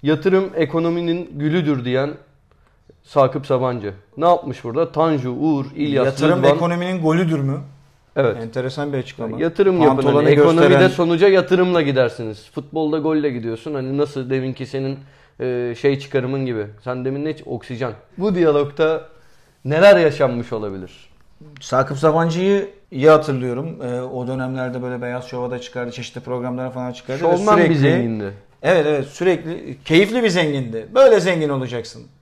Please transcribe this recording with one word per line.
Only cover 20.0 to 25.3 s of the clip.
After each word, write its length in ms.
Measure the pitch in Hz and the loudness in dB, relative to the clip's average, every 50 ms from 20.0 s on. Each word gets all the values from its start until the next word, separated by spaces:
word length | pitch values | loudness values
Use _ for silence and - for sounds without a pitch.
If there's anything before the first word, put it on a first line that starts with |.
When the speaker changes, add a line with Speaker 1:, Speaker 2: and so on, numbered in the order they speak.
| 170 156 139 143 147 127 123 120 117 - 123 | 6 2 2 2 0 0 0 -2 -6 -6 -6
Speaker 1:
olabilir? 560 | 110 107 104 95 95 92 90 - - - - _ _ _ _ _ _ - - - - | -6 -6 -6 -8 -10 -14 -14 -18 -20 -20 -20 _ _ _ _ _ _ -20 -20 -20 -20
Speaker 2:
Sakıp 360 | - - - 127 139 139 151 135 | -10 -2 0 0 0 0 -2 0
Sabancı'yı 720 | 160 160 151 160 165 165 160 170 185 196 202 202 196 - - - _ _ | 2 2 4 4 2 0 0 0 2 2 2 2 0 -4 -10 -20 _ _
iyi 180 | - 127 131 156 | -6 2 6 6
hatırlıyorum. 720 | 156 151 156 151 139 131 123 127 120 123 151 165 165 - | 6 6 4 0 -4 -4 -4 -4 -6 -6 -6 -8 -10 -10
E, 200 | - 123 123 123 | -10 -8 -8 -8
o 260 | 127 127 127 127 123 120 | -8 -8 -8 -8 -8 -6
dönemlerde 540 | 131 131 127 127 131 131 127 127 123 127 120 | -6 -6 -6 -6 -6 -6 -6 -6 -6 -8 -8
böyle 180 | 127 127 123 | -8 -8 -8
Beyaz 240 | 123 123 123 123 123 | -8 -8 -8 -10 -10
Şov'a 240 | - | -10